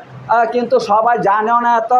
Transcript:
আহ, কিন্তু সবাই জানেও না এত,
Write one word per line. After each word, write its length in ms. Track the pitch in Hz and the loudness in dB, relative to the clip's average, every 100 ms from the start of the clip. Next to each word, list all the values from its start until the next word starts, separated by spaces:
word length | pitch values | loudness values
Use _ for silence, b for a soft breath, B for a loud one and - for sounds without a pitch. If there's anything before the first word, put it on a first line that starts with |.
| - - - | -8 -18 -2
আহ, 160 | 226 226 | 0 0
কিন্তু 260 | 240 233 254 | -2 0 -2
সবাই 400 | - 208 233 233 | 2 0 2 0
জানেও 420 | 190 208 220 233 | 0 0 0 0
না 160 | 233 233 | 0 0
এত, 160 | 226 247 | 0 0